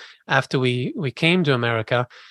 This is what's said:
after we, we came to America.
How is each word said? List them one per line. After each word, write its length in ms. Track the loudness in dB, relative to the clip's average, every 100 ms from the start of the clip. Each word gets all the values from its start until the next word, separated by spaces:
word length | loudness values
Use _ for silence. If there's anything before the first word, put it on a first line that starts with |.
| -16 -20 -2
after 300 | -2 0 0
we, 340 | 0 0 -4 -4
we 160 | -6
came 320 | -2 2 2
to 100 | 2
America. 540 | 2 0 -2 0 -2 -2 -8 -20